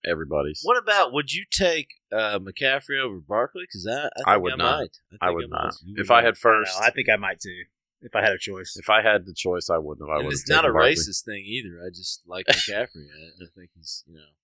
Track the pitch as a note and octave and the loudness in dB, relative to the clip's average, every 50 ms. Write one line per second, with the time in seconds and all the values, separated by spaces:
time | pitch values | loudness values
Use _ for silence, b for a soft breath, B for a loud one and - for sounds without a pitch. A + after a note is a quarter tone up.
0 | - F2 E2+ D#2 D#2+ C#2 D#2 D2 C#2+ D2 D#2 - - G3+ B3 B3 - A3 G#3 G3+ | -2 -2 -4 -4 -4 -2 -2 -2 -2 -2 -6 -6 0 2 2 2 2 2 4 4
1 | F3 B2 B2 D3 D3 C3+ D3 F3+ G3 _ - - F#3+ F3 E3 D#3+ - _ - _ | 2 2 0 -4 -4 -2 -6 -8 -4 _ 0 2 2 2 2 0 -4 _ -16 _
2 | _ _ G#2 A2 A2 G#2 G#2 G2 F#2+ F#2+ F#2 - C#3 C3 C3+ C#3 - - C#3 C3+ | _ _ -2 0 0 0 -2 -2 -4 -6 -6 0 0 2 2 0 -2 -4 -2 -2
3 | C3+ A#2+ G2 F2+ D2 C#2 G2+ A2 B2 C#3+ _ F3+ F3+ _ - G2 F2 G#2+ A#2+ C#3+ | -2 -2 -4 -10 -8 -2 0 0 0 0 _ -14 -14 _ -14 -10 -6 -4 -4 -4
4 | D3 - - - - F#2 G#2 G2+ F2+ F2+ - - F2 F2 D3 D3+ A#2 F2 - - | -4 -6 -6 -2 4 4 4 4 4 0 -2 0 2 2 2 0 -4 -8 -10 -20
5 | _ _ F#2 - F2 F2+ F2 E2+ E2 D#2 D#2 D2+ D2+ E2+ - - - F#2 G2+ G#2 | _ _ -8 -2 0 0 0 0 -4 -6 -6 -4 -4 -6 -6 -8 -16 -12 -8 -8
6 | G2 - A#2+ A#2 A#2 A#2 G#2+ - - A#2 A2 G#2+ G#2+ F#2+ F#2 F#2+ A2 A#2+ - - | 4 6 6 8 8 6 0 4 4 6 6 6 2 0 -2 -2 -4 -4 -4 -2
7 | B2+ - G#2+ G2+ G2+ F#2+ F#2+ _ - G2 F2+ F2+ F2 _ _ _ _ _ _ _ | 2 2 2 2 0 -6 -6 _ -12 -14 -14 -16 -18 _ _ _ _ _ _ _
8 | - A#2 - A2 G2+ A2 F#2+ - - G#2 G2 F#2 F#2 - - F#2+ - - G#2+ A2 | -20 -4 -2 0 0 0 0 -2 -6 -8 -8 -10 -12 -12 -14 -10 0 4 4 6
9 | G#2+ A2+ G#2 G2+ F2+ F#2+ E2+ - - F#2 F2+ F2 - - F2 E2 D#2 D2+ D2+ D2 | 6 6 4 4 0 -4 -10 -4 -2 -2 -2 -2 -2 0 -2 -2 -2 -6 -10 -12
10 | D2 D2 D#2 D2 D2 D2+ - - - - D3+ D#3+ D#3+ C3+ A2 A2 A#2 C3 D#3 D#3+ | -6 -4 -2 -2 -2 -2 -4 -6 0 2 2 4 4 4 4 6 6 6 4 2
11 | - G#2+ F#2+ - - A2+ G#2 G2+ F#2+ G2+ A2 C3 A2+ F#2+ E2+ E2+ F2 F#2 F2 F2+ | -2 -4 -6 -8 -8 -8 -12 -12 -10 -8 -8 -8 -8 -10 -14 -12 -14 -14 -14 -12
12 | F#2 - - - _ E2+ F2+ F#2 F#2+ - - - - A2 G2+ G#2 B2 - - E2 | -12 -12 -12 -12 _ -12 -10 -6 2 2 2 2 2 -4 -2 -4 -4 -6 -8 -20
13 | D2 D2 D2 D2+ D#2+ E2 _ F2+ F2+ E2+ _ F#2+ F2+ E2+ _ E2+ D#2 - - - | -20 -20 -20 -20 -20 -20 _ _ -20 -20 _ -20 -20 _ _ _ _ -14 -14 -14
14 | _ D#2+ E2 D#2 D#2 D2+ D#2 _ | _ _ -20 -20 -20 _ _ _